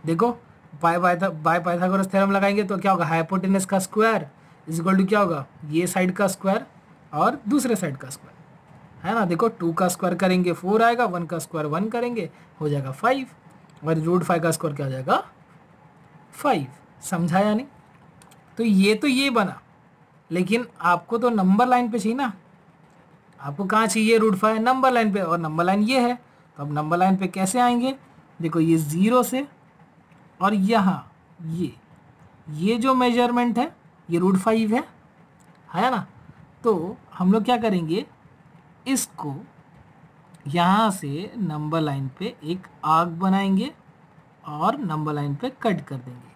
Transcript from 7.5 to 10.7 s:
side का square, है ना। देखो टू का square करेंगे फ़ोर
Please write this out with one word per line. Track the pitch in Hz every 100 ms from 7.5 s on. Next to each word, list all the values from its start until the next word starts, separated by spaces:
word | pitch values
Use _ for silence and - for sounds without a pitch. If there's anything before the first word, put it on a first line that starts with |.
| 277 240 214
side | 170 135
का | 131
square, | - - - - - - - - -
है | 175
ना। | 226
देखो | 185 165 233
टू | - 170
का | 160 185
square | - 180 175
करेंगे | 190 180 180
फ़ोर | 165 180